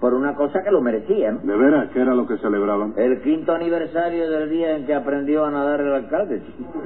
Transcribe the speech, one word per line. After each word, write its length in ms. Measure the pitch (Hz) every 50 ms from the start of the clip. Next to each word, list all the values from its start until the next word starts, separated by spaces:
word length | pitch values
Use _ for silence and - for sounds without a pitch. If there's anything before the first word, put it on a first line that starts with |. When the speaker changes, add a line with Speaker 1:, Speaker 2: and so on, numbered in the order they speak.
Speaker 1:
por 140 | - 120 123
una 200 | 131 135 143 143
cosa 280 | - 147 143 - 190 185
que 60 | 202 202
lo 80 | 170 131
merecía, 480 | 120 113 110 - - 196 220 156 107
¿no? 80 | 110 -
Speaker 2:
¿De 160 | - - 101
veras? 320 | 104 123 139 156 147 113 - -
¿Qué 80 | 131
era 120 | 127 127 127
lo 140 | 123 113
que 100 | 95 117 101
celebraban? 540 | - 110 104 101 101 104 104 101 104 107 110
Speaker 1:
El 240 | - 113 127 131 - -
quinto 300 | 135 156 160 147 - 165
aniversario 760 | 165 170 170 170 170 160 147 151 165 170 170 170 170 165 160
del 220 | 160 156 156 151
día 260 | 156 165 165 160 156
en 80 | 151 139
que 100 | 127 147
aprendió 500 | 139 127 135 139 143 139 139 147 156 151
a 60 | 147 147
nadar 280 | 143 139 143 147 143
el 120 | 143 143 139
alcalde, 500 | 135 120 - 147 165 208 190 135 98 -
chico. 200 | - - - 123 - - 320 -